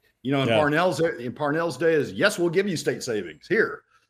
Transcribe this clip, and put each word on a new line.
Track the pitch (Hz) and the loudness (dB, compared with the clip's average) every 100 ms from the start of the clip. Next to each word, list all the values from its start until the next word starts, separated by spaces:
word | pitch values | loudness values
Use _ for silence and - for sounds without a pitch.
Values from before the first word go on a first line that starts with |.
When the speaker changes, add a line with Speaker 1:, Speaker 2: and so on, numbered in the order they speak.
| _ _ | _ _
Speaker 1:
You | 127 | -2
know, | 139 | 0
in | 127 | 2
Speaker 2:
Yeah. | 113 | 4
Speaker 1:
Parnell's, | 147 151 180 147 | 4 2 2 2
in | 165 127 123 | 0 -2 -8
Parnell's | 117 147 156 170 131 | -4 -2 -2 -2 0
day | 165 | 2
is, | 156 117 | 2 0
"Yes, | 95 190 185 | 0 0 2
we'll | 175 | 0
give | 165 202 | 0 0
you | 147 | -2
state | - 127 | -4 -4
savings. | - 107 85 76 - | -4 -4 -6 -10 -2
Here, | 208 143 - _ _ | 0 0 -4 _ _